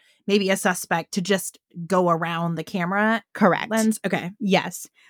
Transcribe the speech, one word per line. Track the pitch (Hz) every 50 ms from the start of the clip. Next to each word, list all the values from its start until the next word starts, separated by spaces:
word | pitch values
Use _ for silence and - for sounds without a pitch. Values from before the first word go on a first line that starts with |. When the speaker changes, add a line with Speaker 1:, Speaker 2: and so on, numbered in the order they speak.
| _ _ _ _ -
Speaker 1:
maybe | - 202 214 196 190
a | 196
suspect | 190 - 190 185 - - - 180 165 - - -
to | 202
just | 175 185 196 185 - - _ _ _ _ - 175 165
go | - 196 185 180 175
around | 165 160 170 165 170 165 170 170 170
the | 208 -
camera | - - 185 170 175 196 202 214 220 226 - - _ -
Speaker 2:
Correct. | - 214 180 160 - - -
Speaker 1:
lens? | 214 220 220 220 220 - -
Okay. | 190 196 131 147 180 208 -
Speaker 2:
Yes. | 220 190 190 170 - 175 - - - - _ _ _